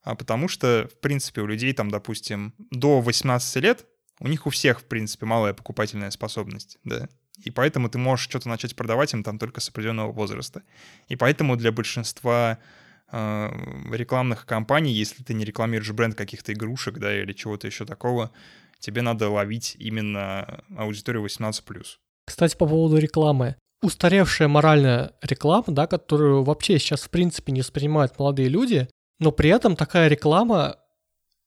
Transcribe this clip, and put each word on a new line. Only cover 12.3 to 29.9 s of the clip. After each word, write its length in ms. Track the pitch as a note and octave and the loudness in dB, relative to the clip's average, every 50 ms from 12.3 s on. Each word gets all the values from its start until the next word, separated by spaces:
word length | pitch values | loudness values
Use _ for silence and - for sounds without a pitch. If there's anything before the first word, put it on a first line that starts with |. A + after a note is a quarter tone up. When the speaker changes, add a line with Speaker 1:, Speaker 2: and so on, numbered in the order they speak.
| A#2+ A#2+ A#2+ A2+ A2 A2 _ - - - - _ _ _ _ _ | 2 2 2 0 -2 -4 _ -20 -20 -20 -20 _ _ _ _ _
Speaker 1:
э, 380 | - A#2 G#2+ G#2+ G#2+ G#2 G#2+ - - - - - C3 C3+ - - | -8 -6 -6 -4 -4 -4 -6 -6 -8 -10 -12 -12 -12 -12 -10 -8
рекламных 540 | A2+ A2+ A#2+ - C3 B2+ B2+ B2 A2+ - - | -6 -6 -4 -2 -2 0 0 0 -2 -4 -6
кампаний, 460 | - A#2+ A2 A2 - C#3 D#3 D#3+ C#3+ | -6 -4 -2 0 2 2 2 2 2
если 320 | A#2 G#2+ G#2+ - - - B2+ | 0 0 -2 -4 -6 -10 -8
ты 100 | - A#2 | -6 -4
не 120 | G#2+ G#2+ | -4 -4
рекламируешь 460 | G#2+ - - A2+ A2+ A#2 A2 G#2 A2 | -6 -4 -4 -4 -2 -2 -4 -4 -4
бренд 240 | G#2+ A2+ A#2 A2+ G#2 | -2 -2 0 0 -2
каких-то 360 | - G#2 - - - - - | -6 -10 -10 -12 -14 -10 -10
игрушек, 460 | G#2 G#2 A2+ A2 B2+ C3 - - - | -8 -6 -6 -8 -8 -8 -8 -8 -8
да, 200 | - G2+ G2+ G#2 | -6 -4 -4 -4
или 160 | G2+ G2 G2 G2 | -4 -4 -8 -10
чего-то 340 | - - A2 G#2 G#2 - | -10 -8 -8 -8 -8 -10
ещё 180 | G#2 - - G#2+ | -10 -10 -10 -12
такого, 460 | G2+ G#2 - - B2 B2 A#2+ A2 A2 _ - - - - - _ _ _ _ | -12 -10 -6 -4 -2 -2 -2 -4 -6 _ -18 -20 -20 -20 -20 _ _ _ _
тебе 220 | - - G#2 A#2+ | -12 -8 -6 -4
надо 280 | B2 A#2+ A#2 G#2+ A2 G#2 | -2 -2 -2 0 0 0
ловить 460 | G#2 G#2 G2+ G#2 A2 A#2 - - - - | 0 0 -2 -2 -4 -8 -8 -10 -10 -10
именно 840 | - A2 A2 A2 G#2+ G#2+ G#2 G2+ G2 F#2+ F#2+ G2 - - - - - - G3 | -10 -6 -6 -4 -4 -4 -4 -6 -6 -6 -8 -8 -10 -10 -14 -18 -18 -16 -10
аудиторию 460 | - G#2+ G#2+ G#2+ G#2 - A#2+ A#2 A2 G#2 | -8 -8 -6 -8 -8 -6 -6 -6 -4 -6
восемнадцать 420 | G2+ - - A2+ G#2+ A2 - - | -6 -6 -6 -6 -6 -6 -6 -10
плюс. 340 | - - - - - - _ _ _ _ _ - | -12 -16 -16 -16 -18 -20 _ _ _ _ _ -18
Speaker 2:
Кстати, 300 | - - - E3+ D#3+ - | -8 -2 0 0 2 2
по 120 | - F3 | 2 2
поводу 300 | D3+ D#3 D#3+ E3 D#3+ D#3 | 2 4 4 4 6 6
рекламы. 580 | D#3 D3+ D3+ - D#3+ D#3 D3+ C#3+ C3 B2 B2 C3 - _ _ _ - | 4 4 2 2 2 4 4 4 2 2 -2 -4 -8 _ _ _ -2
Устаревшая 640 | - F3 - - - F3 F#3+ G3 F3+ - - - D#3+ | -2 -2 0 2 4 6 6 6 4 4 4 4 4
моральная 680 | D3 D3 D3 D3+ D#3 D3+ D3 C#3 C3 A#2+ A#2+ C3+ - - - | 6 6 6 8 8 8 8 8 6 4 2 0 -4 -8 -8
реклама, 440 | - - C#3 - - D3 E3+ A#3 A#3+ | -4 -4 -2 0 2 2 4 2 2
да, 200 | - D3 C#3 D#3+ | 0 0 0 0
которую 560 | E3 F#3 E3+ - - D3+ D3 D3+ C#3+ C#3 C#3 C3 | 0 0 -4 -2 0 2 4 4 6 6 4 4
вообще 360 | C#3 D3+ - - - F#3+ C#3 | 2 0 0 2 2 2 2
сейчас, 220 | - - D3 - | 2 0 -2 -4
в 80 | - - | -4 -2
принципе, 420 | - F3 F3+ F3 - - - - | 0 2 2 2 0 -4 -4 -4
не 100 | C3+ C3 | -2 -2
воспринимают 560 | B2+ - - D3 C#3 D3 D#3 D3+ C#3 B2+ - | -2 -2 -4 -2 0 2 2 2 2 2 0
молодые 300 | - C#3 C#3+ C#3 C3+ C3 | 0 0 0 2 2 2
люди, 400 | B2+ C#3+ G3+ C4+ B3 A3 C3+ B2 - _ _ _ _ _ - | 2 2 2 2 2 2 0 0 -2 _ _ _ _ _ 0
но 120 | D#3+ D#3 | 2 2
при 180 | C#3+ - D3+ D3+ | 4 4 6 6
этом 260 | F#3+ A#3+ - A3 F3 | 6 6 6 4 2
такая 320 | - D3+ - | 2 0 2